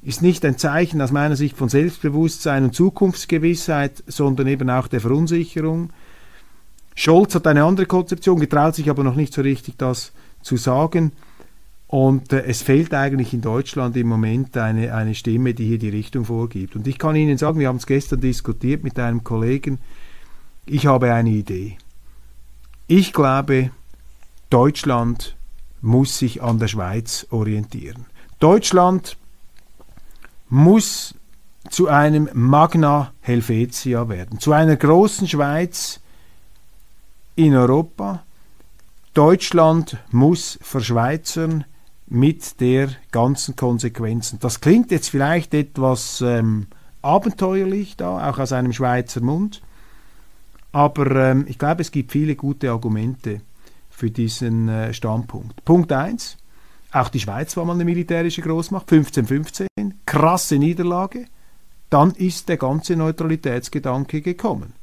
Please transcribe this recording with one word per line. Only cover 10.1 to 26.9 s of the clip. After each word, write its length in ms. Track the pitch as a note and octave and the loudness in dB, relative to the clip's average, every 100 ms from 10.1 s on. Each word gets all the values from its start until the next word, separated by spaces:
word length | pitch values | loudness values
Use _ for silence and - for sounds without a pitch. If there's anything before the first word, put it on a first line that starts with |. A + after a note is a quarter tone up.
| - - - | -16 -20 -20
zu 120 | - B2 | -4 -2
sagen. 540 | C3+ B2+ D#3+ F3+ D#3 - - - - - - - - | 0 2 2 2 0 -2 -20 -20 -20 -20 -20 -20 -4
Und, 460 | C3+ C3+ C3+ C3+ | 2 4 4 0
äh, 100 | C3+ | -2
es 180 | C3 A#2 | -2 -4
fehlt 320 | - C3+ E3 | 2 2 2
eigentlich 400 | D3 C#3 C3+ A#2 | 0 0 -2 -2
in 80 | B2 | -4
Deutschland 560 | A2+ A#2 C3+ D3 B2 A#2+ | -2 -4 -4 -4 -4 -2
im 100 | A#2 | 0
Moment 480 | A2+ A2 A#2 C3 B2+ | 0 0 -2 -2 -4
eine, 360 | A2 A2 A#2 | -2 -2 -2
eine 220 | A2 A2 G#2+ | -2 -4 -4
Stimme, 400 | - A2+ B2+ A#2+ | -2 0 0 -2
die 100 | A2+ | -2
hier 140 | A#2 | -2
die 100 | A2 | -2
Richtung 360 | G#2 G#2+ C3 A2 | -6 -6 -6 -4
vorgibt. 500 | A#2 A#2 G#2 F#2+ G#2+ | -4 -4 -6 -10 -8
Und 120 | A2 | -8
ich 120 | C3 | -4
kann 160 | D#3 D#3 | 0 2
Ihnen 220 | D3+ C3+ | 2 2
sagen, 220 | D3+ D#3+ | 0 0
wir 80 | C3+ | 0
haben 100 | B2+ | -2
es 100 | - | -2
gestern 340 | C3+ - C3+ | -2 0 -2
diskutiert 640 | C3 A#2 - A2 B2+ D3+ | 0 -2 -4 -4 -2 -2
mit 160 | D3+ - | -4 -4
einem 240 | A#2+ A#2 | -2 -2
Kollegen, 560 | A2+ A2+ A2+ C3+ C#3 C3 - - - - - - - - - | -4 -2 0 -2 -4 -6 -8 -12 -12 -14 -14 -16 -16 -18 -4
ich 180 | C#3+ C#3+ | 0 4
habe 280 | C3 B2 | 4 4
eine 180 | A#2 A2+ | 2 2
Idee. 460 | G#2+ G2 F#2 G2+ F#2 - - - - - - - - - - - | 0 -2 -8 -8 -12 -18 -20 -20 -20 -20 -20 -20 -20 -20 -20 2
Ich 240 | F3+ F#3+ | 4 4
glaube, 600 | - C#3 C3+ C#3 C3 B2+ - - - - - - - - | 2 2 2 2 0 0 -6 -20 -20 -20 -20 -20 -20 2
Deutschland 840 | B2 C3+ C#3+ C#3+ B2 A#2 A#2 - - - - - - | 4 4 2 -2 0 0 -2 -6 -12 -14 -14 -16 -6
muss 360 | A2 A#2+ C3+ - | 2 4 2 0
sich 240 | B2+ - | -4 -4
an 180 | A#2+ A2+ | -2 0
der 80 | A2 | 0
Schweiz 600 | G#2 F2+ | -2 -4